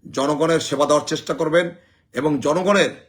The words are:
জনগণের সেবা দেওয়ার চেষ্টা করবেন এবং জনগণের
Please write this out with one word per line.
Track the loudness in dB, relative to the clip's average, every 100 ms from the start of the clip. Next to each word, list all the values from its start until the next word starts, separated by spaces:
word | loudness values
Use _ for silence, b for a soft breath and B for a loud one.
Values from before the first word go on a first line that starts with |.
| -10
জনগণের | -4 -2 0 2 0
সেবা | 0 -2 2
দেওয়ার | 2 0
চেষ্টা | -8 -6
করবেন | -4 2 2 0 -6 b b b
এবং | -4 -2 0
জনগণের | 0 0 2 2 2 -2